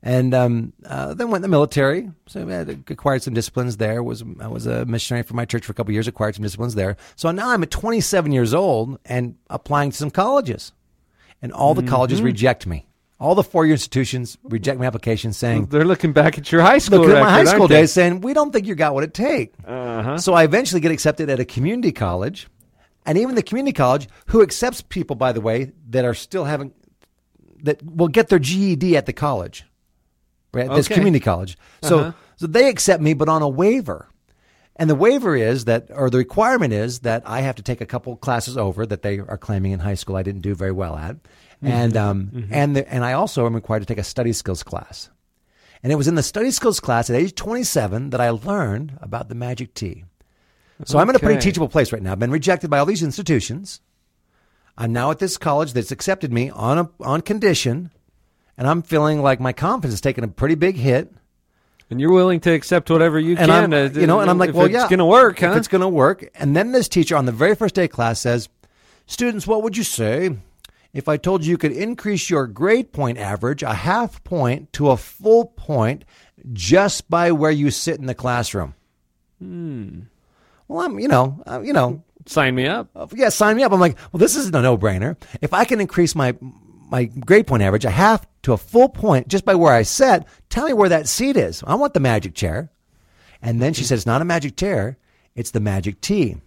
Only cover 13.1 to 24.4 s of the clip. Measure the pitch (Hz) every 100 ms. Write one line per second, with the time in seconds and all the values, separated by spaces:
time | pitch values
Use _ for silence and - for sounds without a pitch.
13.1 | _ 139 185 - 175 160 151 - 127 131
14.1 | 127 120 - - 113 120 131 127 113 -
15.1 | 110 113 101 120 113 101 147 165 185 170
16.1 | 147 156 156 143 165 175 277 202 190 165
17.1 | - - 185 - - 185 151 160 180 175
18.1 | 180 220 285 294 220 202 170 156 139 156
19.1 | 170 254 294 117 _ - 127 123 117 113
20.1 | 151 175 175 160 185 262 175 160 156 156
21.1 | 151 151 131 123 - 139 240 202 - 101
22.1 | 90 107 196 - _ _ _ _ _ -
23.1 | 160 247 240 - 233 277 - 131 139 135
24.1 | - - 226